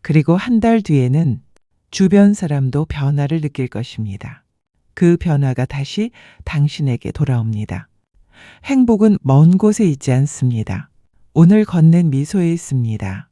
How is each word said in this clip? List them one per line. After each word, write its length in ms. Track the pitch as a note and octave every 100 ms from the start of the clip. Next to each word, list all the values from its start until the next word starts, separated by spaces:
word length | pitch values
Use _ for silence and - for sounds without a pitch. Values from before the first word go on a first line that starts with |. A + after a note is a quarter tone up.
그리고 360 | - D#3 D3+ F3+
한 220 | B3 A3+
달 220 | A3+ A3+
뒤에는 600 | G3 C#3+ B2 C#3+ D#3+ A2 _ _ _ _ _
주변 420 | - F#3+ G3+ G3+
사람도 520 | G#3 E3+ C#3+ C3+ C#3+
변화를 560 | D#3 D3 C#3 C#3+ C#3+ D#3+
느낄 260 | D3+ C#3+ B2+
것입니다. 760 | G#2+ A#2 - G#2+ G2 - - _ _ _ _ _
그 240 | - F3 E3+
변화가 480 | F3+ C#3+ C3+ B2
다시 460 | B2+ C#3+ C#3 - A3+ _ - _
당신에게 680 | - D3+ D3 - C#3 A#2+ -
돌아옵니다. 760 | - C#3+ A#2+ A2+ G#2 G#2 F2+ - _ _ _ _ _ - _
행복은 520 | - C4+ A#3+ G#3+ A3 G3+
먼 360 | C3+ C3+ D#3+ F#3
곳에 280 | G#3 G#3 G3
있지 240 | C#3 -
않습니다. 800 | B2+ C#3+ - B2+ A#2 G#2+ F#2+ - _ _ _ _
오늘 320 | D3+ E3 G#3+
건넨 440 | G#3+ F3+ D#3+ E3+ E3
미소에 420 | C3+ D3 G3 E3+
있습니다. 760 | E3+ - C3 A#2 G#2+ F#2+ G2 -